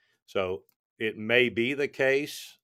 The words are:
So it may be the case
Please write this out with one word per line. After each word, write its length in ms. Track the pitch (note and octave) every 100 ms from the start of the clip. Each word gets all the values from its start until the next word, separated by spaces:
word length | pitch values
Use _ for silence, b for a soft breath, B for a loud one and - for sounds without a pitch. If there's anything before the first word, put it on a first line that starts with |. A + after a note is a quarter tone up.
| _ _ _
So 380 | G2+ F#2 G2 - _ _ _
it 180 | A2 F#2
may 340 | G#2+ A#2+ B2
be 260 | G2+ A#2+ C#3
the 120 | C3+
case 680 | - C3 C3+ D3 - - -